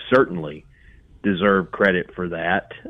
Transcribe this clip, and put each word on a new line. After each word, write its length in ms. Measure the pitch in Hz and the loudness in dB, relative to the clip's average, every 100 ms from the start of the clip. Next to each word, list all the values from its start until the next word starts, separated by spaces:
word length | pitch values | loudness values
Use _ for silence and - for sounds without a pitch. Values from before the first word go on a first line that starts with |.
| - | 2
certainly 560 | 127 131 87 76 76 - _ - - _ - | 2 2 -2 -10 -12 -18 _ -20 -20 _ -6
deserve 480 | 101 90 101 98 85 | -2 2 2 2 0
credit 440 | - 101 90 - | 0 2 2 -2
for 160 | - 90 | -8 -8
that. 420 | 82 82 95 - - - | -4 -2 -2 -2 -12 -12